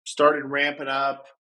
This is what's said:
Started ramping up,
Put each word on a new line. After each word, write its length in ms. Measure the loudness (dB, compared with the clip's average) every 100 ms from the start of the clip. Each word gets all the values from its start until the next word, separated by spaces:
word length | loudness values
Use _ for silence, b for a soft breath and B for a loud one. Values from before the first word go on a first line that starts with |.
Started 400 | -8 2 4 4
ramping 420 | -2 -2 -2 -2 -4
up, 380 | -2 -2 -4 -10 _